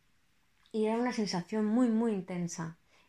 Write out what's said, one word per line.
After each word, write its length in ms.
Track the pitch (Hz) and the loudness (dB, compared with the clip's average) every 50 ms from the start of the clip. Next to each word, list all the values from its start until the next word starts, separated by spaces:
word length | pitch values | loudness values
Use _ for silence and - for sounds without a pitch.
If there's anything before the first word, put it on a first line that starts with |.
| _ _ _ _ _ _ _ _ _ _ _ _ _ _ | _ _ _ _ _ _ _ _ _ _ _ _ _ _
y 160 | - 220 214 | -2 0 0
era 100 | 214 220 | 2 2
una 160 | 233 240 247 226 | 0 0 0 0
sensación 520 | - 214 180 - 180 170 - - 220 214 | 0 -2 0 0 -4 -4 -2 -2 0 0
muy, 220 | 208 214 240 254 240 | 2 4 4 4 4
muy 240 | 220 220 233 233 214 | 4 2 2 2 0
intensa. 640 | 190 180 - 185 175 175 170 - - 165 165 165 - _ _ _ _ _ | -2 -4 -4 -4 -4 -4 -4 -6 -6 -8 -10 -10 -14 _ _ _ _ _